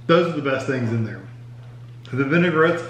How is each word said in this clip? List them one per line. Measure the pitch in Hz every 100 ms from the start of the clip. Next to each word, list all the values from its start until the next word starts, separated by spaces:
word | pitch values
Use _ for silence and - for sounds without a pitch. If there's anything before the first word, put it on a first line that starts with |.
| -
those | 165 170
are | 151
the | 135
best | 131 -
things | 127 113
in | 113
there. | 110 - - - - - - - - - -
The | 127
vinaigrette's | 139 170 175 156 165 170